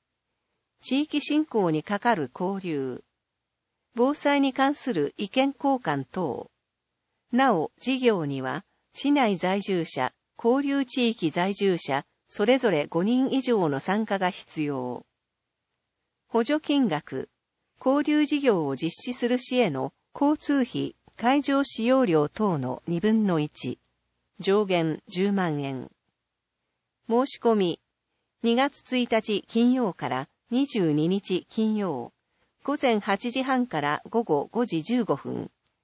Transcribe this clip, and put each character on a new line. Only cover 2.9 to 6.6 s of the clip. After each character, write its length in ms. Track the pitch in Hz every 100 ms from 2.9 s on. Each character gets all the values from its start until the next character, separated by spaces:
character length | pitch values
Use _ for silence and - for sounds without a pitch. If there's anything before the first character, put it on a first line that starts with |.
| 120 - _ _ _ _ _ _ _ _
防 200 | - 254
災 280 | 294 285 285
に 120 | 277
関 200 | 262 269
す 200 | 294 -
る 200 | 185 143 -
意 120 | 208
見 180 | 262 277
交 280 | 277 277 262
換 300 | 165 143 131
等。 440 | - 160 - - _